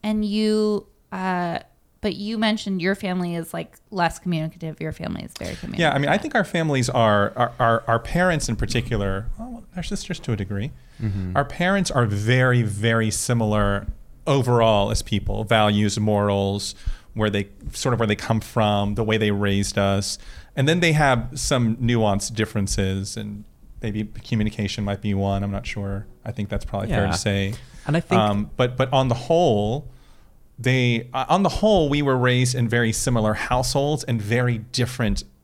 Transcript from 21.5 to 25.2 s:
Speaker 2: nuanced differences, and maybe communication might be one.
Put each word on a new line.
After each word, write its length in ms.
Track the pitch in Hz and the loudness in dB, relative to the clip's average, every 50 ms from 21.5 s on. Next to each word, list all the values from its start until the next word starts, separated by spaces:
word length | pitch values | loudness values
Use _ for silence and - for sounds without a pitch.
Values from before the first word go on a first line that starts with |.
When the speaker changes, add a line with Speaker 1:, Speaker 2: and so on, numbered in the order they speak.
| 147 123 120 110 113 | 0 2 2 0 0
Speaker 2:
nuanced 580 | 123 123 117 123 117 110 104 98 98 - - 110 | 0 0 2 2 4 4 2 2 0 -2 -6 -2
differences, 840 | 107 107 - - 107 98 98 - - 98 95 95 98 98 - - | -2 -2 -2 0 -4 -2 -2 -2 -2 0 0 -2 -4 -4 -6 -8
and 260 | 113 104 104 104 101 104 - - - - - - - | -10 -10 -10 -10 -12 -14 -18 -20 -20 -20 -20 -14 -8
maybe 240 | - 110 101 107 107 107 - - - | -8 -6 -4 -4 -6 -6 -10 -14 -6
communication 600 | - 123 110 107 - - - 104 98 - - 107 | -2 0 0 0 -2 -2 -4 -4 -4 -4 -4 -4
might 160 | 104 98 98 | -4 -4 -2
be 120 | - 104 101 | -2 -2 0
one. 280 | 98 | 0